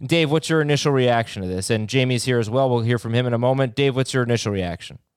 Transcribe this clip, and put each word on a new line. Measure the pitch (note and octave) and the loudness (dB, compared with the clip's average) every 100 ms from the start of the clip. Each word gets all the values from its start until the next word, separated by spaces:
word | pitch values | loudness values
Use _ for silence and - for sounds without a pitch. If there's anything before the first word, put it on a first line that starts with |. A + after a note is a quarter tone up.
Dave, | C3+ E3+ D3+ | -2 0 2
what's | D#3 - | 0 0
your | D#3+ | 0
initial | D3 C#3+ D3+ | 2 0 2
reaction | C3+ B2 A#2 A2 G#2 | 2 4 2 0 -6
to | F#2 | -6
this? | F#2 - | -4 -2
And | A2+ G#2+ | -2 0
Jamie's | C3 B2+ B2 | 0 0 0
here | C3 A#2+ | 0 0
as | G#2+ | 0
well. | B2+ C3+ | 0 0
We'll | B2 | 2
hear | A#2 A#2+ | 0 0
from | A2+ | 0
him | A#2 B2+ | -2 0
in | |
a | A#2 | 0
moment. | B2 C3 C3 A2 | 0 0 0 0
Dave, | C#3 | 0
what's | B2+ C3 | 0 0
your | C3+ | 0
initial | A#2+ A#2 A2 | 0 0 0
reaction? | G2 F2+ E2+ - - _ | -2 -4 -6 -12 -20 _